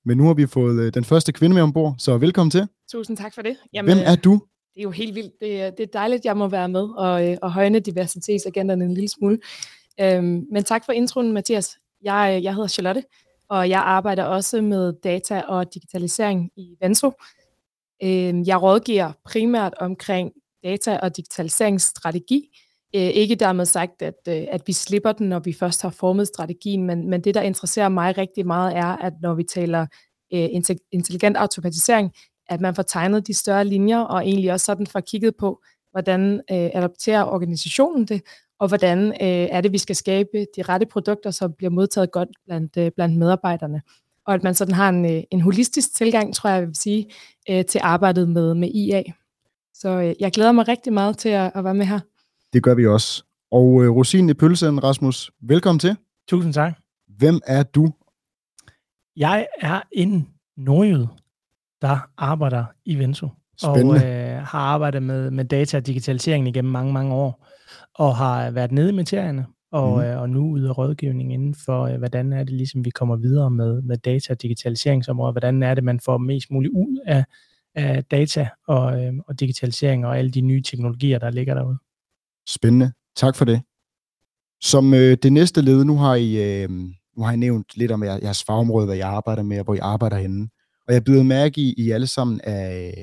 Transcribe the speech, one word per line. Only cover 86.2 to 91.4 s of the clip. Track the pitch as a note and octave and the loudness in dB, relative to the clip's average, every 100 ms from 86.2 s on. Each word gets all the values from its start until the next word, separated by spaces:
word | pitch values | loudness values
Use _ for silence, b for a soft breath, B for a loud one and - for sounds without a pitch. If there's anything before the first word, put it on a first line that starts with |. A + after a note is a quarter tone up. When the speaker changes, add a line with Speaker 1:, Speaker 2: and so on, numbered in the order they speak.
| A2+ A2 G2+ G2 | 0 0 0 -2
Speaker 1:
øh, | F#2 F#2 F2+ F2+ _ A#2 | -4 -6 -10 -14 _ -6
nu | |
har | A2+ | -4
I | A#2 | 0
nævnt | B2 A#2 - G#2+ | 0 0 -4 -4
lidt | A#2 | -2
om | G#2+ | -2
jer-, | G#2 G2 | -4 -4
jeres | G2+ G2 | -4 -6
fagområde, | - A2 A#2 A2 G2+ | -2 0 2 2 0
hvad | F#2+ | -2
I | |
arbejder | F#2+ G2+ A2+ G#2+ | -4 -4 -4 -4
med, | G#2 G2+ | -4 -4
og | |
hvor | G2 | -2
I | G2+ | -4
arbejder | G2 G#2 A2+ G2+ | -2 -2 -2 -2
henne. | F#2+ G2 A2 - _ _ - | -4 -6 -8 -12 _ _ 0
Og | |
jeg | B2 | 2
bider | A#2 C3+ | 6 4
mærke | C3 C3 | 6 4